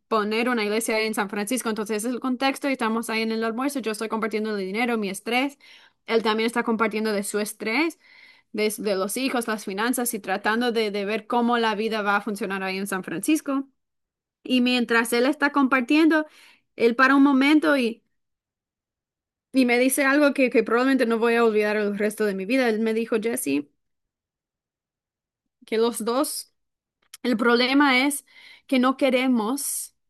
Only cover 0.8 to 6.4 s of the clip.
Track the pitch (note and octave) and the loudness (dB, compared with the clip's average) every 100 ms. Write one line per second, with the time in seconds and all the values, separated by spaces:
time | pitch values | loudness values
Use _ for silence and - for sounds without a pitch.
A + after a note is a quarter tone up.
0.8 | A#3 A3 A3 A3 G3 G#3+ G#3 B3+ A#3 A3 | -2 -2 -2 -2 -4 -4 -4 -4 -2 -4
1.8 | G3+ G#3+ A#3 A#3+ C4 B3 C4+ C4+ C#4+ C4 | -4 -4 -4 -6 -6 -2 -2 -2 -4 -2
2.8 | A3 A3+ A#3 A3 A3 A3 A3+ A3+ C#4 C#4 | -2 -2 -2 -4 -2 -2 -4 -4 -4 -4
3.8 | A3 G#3+ A3 A3 A3 G#3+ A3 G#3 F#3 G#3 | -6 -6 -6 -4 -4 -4 -4 -4 -4 -2
4.8 | B3 A#3 G3+ G3 A3+ A#3+ C#4 - - - | -2 0 -4 -6 -2 -2 -2 -6 -20 -20
5.8 | - _ - A3+ G#3+ A3 | -20 _ -2 0 2 0